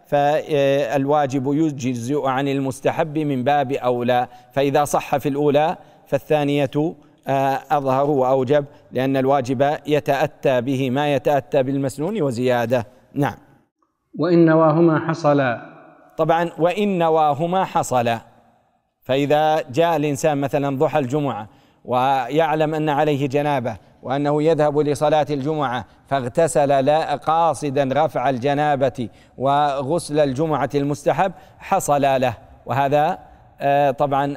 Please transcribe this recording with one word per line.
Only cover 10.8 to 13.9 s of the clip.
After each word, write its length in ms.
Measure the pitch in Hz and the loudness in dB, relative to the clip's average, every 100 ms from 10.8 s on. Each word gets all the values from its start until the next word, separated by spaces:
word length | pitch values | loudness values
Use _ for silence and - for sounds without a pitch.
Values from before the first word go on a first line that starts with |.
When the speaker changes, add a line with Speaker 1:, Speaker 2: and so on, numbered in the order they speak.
| 131 | -2
Speaker 1:
ما 240 | 131 147 | -2 0
يتأتى 480 | 135 160 139 - 143 | 0 0 0 0 -2
بالمسنون 600 | 131 139 135 139 160 220 | 0 -2 -4 -4 -6 -2
وزيادة. 640 | 143 117 127 120 117 127 - - _ | -2 0 0 0 0 -2 -4 -14 _
نعم. 200 | 139 135 - - _ _ _ _ | -4 -4 -4 -16 _ _ _ _